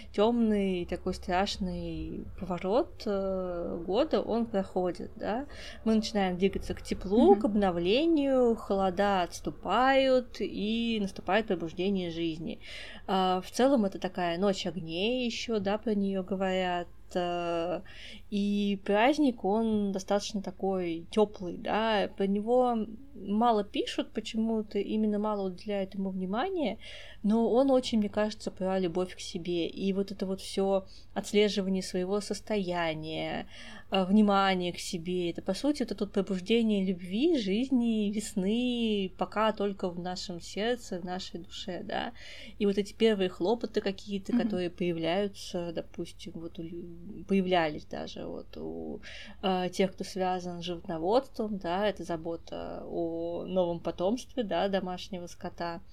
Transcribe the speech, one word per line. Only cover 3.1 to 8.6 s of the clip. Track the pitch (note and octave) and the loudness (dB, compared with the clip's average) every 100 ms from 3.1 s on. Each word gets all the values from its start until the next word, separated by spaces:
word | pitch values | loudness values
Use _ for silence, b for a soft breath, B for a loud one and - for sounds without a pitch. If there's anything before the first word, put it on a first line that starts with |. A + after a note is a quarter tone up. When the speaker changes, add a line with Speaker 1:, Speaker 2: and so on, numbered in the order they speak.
| G3 G3 F#3+ F3+ F3 E3+ F#3+ E3+ | -2 0 -2 -2 -4 -4 -4 0
Speaker 1:
года, | G3+ D#4 G#3+ | 2 2 2
он | - A3+ A3+ | 2 0 0
проходит, | G3 F#3+ F#3 F3+ - - - | 0 -2 0 0 -2 -8 -6
да. | - A3+ C#4+ B B B A3 | -4 -2 -4 B B B 2
Мы | A3 | 2
начинаем | G#3+ G#3 F#3+ F3+ | 2 2 2 4
двигаться | F#3+ - - | 2 2 -4
к | - | -6
теплу, | - G3 F#3 G#3+ A#3+ - | -4 -4 2 8 8 8
Speaker 2:
Мгм. | |
Speaker 1:
к | B3 | 6
обновлению, | G#3 G3 F3 F3 A#3 E4 D#4 C#4 C4 A#3+ | 4 2 2 4 4 4 4 4 4 4
холода | A3+ | 2